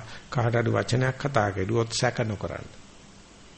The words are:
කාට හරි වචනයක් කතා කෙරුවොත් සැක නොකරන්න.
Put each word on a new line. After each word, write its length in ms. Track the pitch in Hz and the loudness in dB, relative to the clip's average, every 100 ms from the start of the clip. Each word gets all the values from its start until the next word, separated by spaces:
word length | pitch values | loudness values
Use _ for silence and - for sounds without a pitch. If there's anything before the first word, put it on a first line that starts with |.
| - - - | -6 -16 -4
කාට 280 | 127 117 | 0 2
හරි 160 | 117 113 | 2 2
වචනයක් 460 | 110 101 127 127 127 | 2 2 2 2 0
කතා 320 | 147 123 104 | 0 2 2
කෙරුවොත් 400 | 98 95 117 113 | 0 0 2 0
සැක 260 | - 123 - | 2 0 2
නොකරන්න. 640 | 110 101 101 - - - - - - - - - - | -2 -2 -6 -8 -10 -16 -20 -20 -20 -20 -20 -20 -20